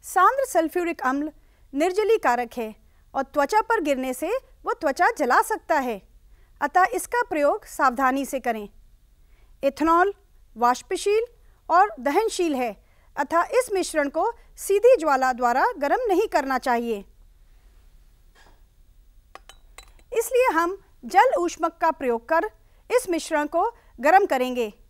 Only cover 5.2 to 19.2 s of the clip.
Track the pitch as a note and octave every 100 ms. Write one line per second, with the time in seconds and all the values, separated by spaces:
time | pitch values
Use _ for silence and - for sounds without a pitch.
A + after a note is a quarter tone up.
5.2 | B3 C4+ A4 G#4+ - D#4 B3+ G#3+ - -
6.2 | - - - - C#4 F4+ F#4 F#4 - A#4+
7.2 | A#4+ E4 C#4+ G#4 - - C#4 B3 C4+ C4+
8.2 | C4+ C4+ A#3+ A3 G3+ - - _ _ _
9.2 | _ - _ - C#4 C4+ D#4 E4+ F#4+ G4+
10.2 | _ - - A3 A#3+ B3+ - F#4 G4+ G#4+
11.2 | A#4 _ - _ _ E4 G4+ G4 B3+ D4
12.2 | A4+ - F4 C4+ B3 G3 _ _ _ -
13.2 | C4+ E4 F4 A#4 A#4+ F#4+ E4+ D#4 C#4+ D#4+
14.2 | G4+ A4+ - - - G4 A#4 B4 D#4 C4+
15.2 | C4 A#3+ A#3+ A#3+ G4 G4+ C#4 F4+ B4 F4+
16.2 | A4 E4 C4+ C4 C4+ A#3+ A#3 G#3 G3 _
17.2 | - _ - - - - - - - _
18.2 | - _ - - _ _ - - - -